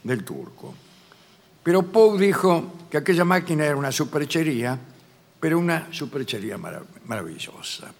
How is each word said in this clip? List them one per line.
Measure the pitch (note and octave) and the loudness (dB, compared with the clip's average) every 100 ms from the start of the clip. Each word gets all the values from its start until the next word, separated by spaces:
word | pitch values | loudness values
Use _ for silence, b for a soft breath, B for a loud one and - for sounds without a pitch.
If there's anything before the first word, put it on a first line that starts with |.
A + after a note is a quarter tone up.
del | A2 B2 | -4 -4
turco. | - C2+ B1 - - - - b b b b b b _ | -4 -12 -14 -16 -20 -20 -20 b b b b b b _
Pero | - F3+ | 2 2
Poe | F3+ A3+ A3 G3+ | 4 6 6 8
dijo | G3 F#3+ F#3+ E3+ - - - | 4 4 4 2 0 -14 -4
que | D3+ | -2
aquella | C#3+ F3 F3 | 2 2 4
máquina | F#3 F3 D#3+ D3+ | 2 2 0 0
era | C#3+ | 0
una | C#3 | -2
superchería, | B2+ D3+ D#3 D3 E3+ D#3 B2+ A#2+ C3 - b b b _ _ | -2 -2 -2 -2 0 0 0 -2 -4 -8 b b b _ _
pero | D#3 E3+ | 0 0
una | F3 E3 D#3+ | 0 -2 -4
superchería | - C3+ C#3 B2 A2 G2+ G2 | -10 -8 -8 -6 -8 -8 -10
marav-, | E2 D#2 - - - | -10 -12 -16 -20 -8
maravillosa. | A2+ E2+ D#2+ - - - - - - | -8 -8 -12 -14 -14 -12 -12 -14 -20